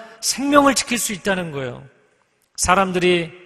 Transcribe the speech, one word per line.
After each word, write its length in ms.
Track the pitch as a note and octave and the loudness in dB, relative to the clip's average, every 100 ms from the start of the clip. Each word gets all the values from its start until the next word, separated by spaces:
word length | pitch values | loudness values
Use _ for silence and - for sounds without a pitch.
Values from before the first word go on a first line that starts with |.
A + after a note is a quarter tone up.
| - - | -20 -8
생명을 520 | - - C#4 C#4+ C#4 | -6 -4 2 4 4
지킬 240 | A#3+ - A#3+ | 2 -2 -4
수 160 | - | -4
있다는 380 | F#3+ - F#3 E3+ | -6 -4 -4 -4
거예요. 320 | C#3 B2+ B2+ C3+ _ _ _ _ _ _ - | -8 -8 -10 -18 _ _ _ _ _ _ -4
사람들이 760 | - F#3 F#3+ F3+ F3+ F3 D#3+ - | 2 2 2 2 2 2 -2 -12